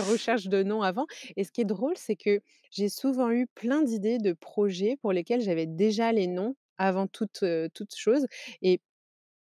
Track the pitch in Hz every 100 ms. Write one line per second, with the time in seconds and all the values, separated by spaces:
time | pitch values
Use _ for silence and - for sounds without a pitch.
0 | 196 226 - 226 185 196 196 220 196 185
1 | 311 - - - 196 - 208 190 262 359
2 | - 214 - 202 - _ _ - 202 -
3 | 269 262 240 233 247 - 226 285 285 226
4 | 202 240 208 170 - - 202 175 202 277
5 | 214 185 170 240 208 165 160 160 214 214
6 | 233 226 180 180 208 269 _ - 190 185
7 | 196 - 214 - 190 165 160 - 208 -
8 | - 269 269 - - 208 185 185 - _
9 | _ _ _ _